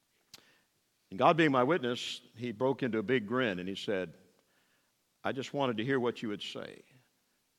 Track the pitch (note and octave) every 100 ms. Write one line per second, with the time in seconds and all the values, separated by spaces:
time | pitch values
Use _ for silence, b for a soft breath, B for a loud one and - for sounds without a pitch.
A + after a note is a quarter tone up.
0 | _ _ _ b b b b _ _ _
1 | _ F#2+ C3+ E3 D#3 C3 B2+ F3 B2 B2
2 | - - - A2+ A#2+ G#2+ C3 B2+ C3 A2
3 | G#2 B2+ G2+ B2+ B2 F2+ F2+ G2 - G2
4 | F2+ - - _ _ _ _ _ _ _
5 | _ _ F#2+ B2+ A#2+ C#3+ C3+ G#2+ B2 C3+
6 | A#2+ A2+ A2+ G#2 - A#2 - - - C3
7 | _ _ _ _ _